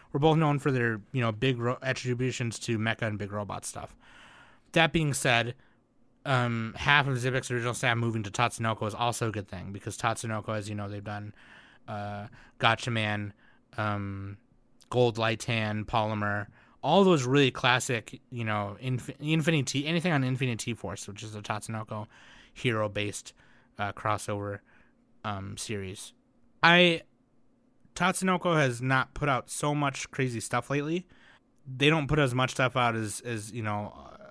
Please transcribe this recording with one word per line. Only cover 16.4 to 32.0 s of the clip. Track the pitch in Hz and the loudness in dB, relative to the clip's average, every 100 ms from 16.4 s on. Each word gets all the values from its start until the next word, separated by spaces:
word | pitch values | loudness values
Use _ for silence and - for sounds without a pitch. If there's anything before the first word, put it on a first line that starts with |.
| 101 - - _ | -6 -12 -20 _
all | 131 175 | 2 6
those | 190 165 | 8 6
really | 123 143 135 | 4 4 4
classic, | - 127 127 - 117 - - _ | 4 2 2 2 -4 -6 -16 _
you | 120 | -6
know, | 113 107 101 101 | -2 -2 -2 -4
Inf-, | 131 127 - - | -4 -4 -4 -6
Infinity, | 151 165 151 160 131 139 143 | 0 2 4 2 2 -2 0
anything | 170 180 | 0 2
on | 147 | 2
Infinity | 127 127 131 113 - | 2 0 0 -2 -4
Force, | 110 95 98 - | -6 -6 -8 -10
which | 101 | -12
is | 107 107 | -12 -10
a | |
Tatsunoko | 104 107 - 113 110 107 104 - - - - | -6 -6 -6 -8 -8 -10 -10 -16 -20 -20 -20
hero-based, | - 127 110 107 104 104 - - - - - _ - | -6 -2 0 0 -2 -4 -6 -12 -20 -20 -20 _ -6
uh, | 101 | -6
crossover, | - 110 104 - 104 101 101 _ - _ _ _ _ | -4 -2 -2 -2 -6 -6 -10 _ -20 _ _ _ _
um, | 107 98 98 101 | -8 -6 -8 -8
series. | - 104 95 95 - - _ _ _ _ | -6 -6 -6 -10 -16 -20 _ _ _ _
I, | 165 175 175 165 - _ _ _ _ _ _ _ - | 6 8 8 4 -4 _ _ _ _ _ _ _ -14
Tatsunoko | - 175 180 185 180 180 160 | -2 0 2 2 2 2 4
has | 139 120 | 2 0
not | 131 131 123 | 0 2 0
put | - 147 | -2 0
out | 139 - | 0 -2
so | - 147 147 | -4 -2 0
much | 143 131 - | -2 -2 -6
crazy | - 127 117 | -4 -2 -2
stuff | - 123 - | -4 -4 -2
lately. | 139 147 170 - - - - _ _ - | -2 -2 -4 -6 -16 -20 -20 _ _ -12
They | 127 143 | 2 4
don't | 160 | 4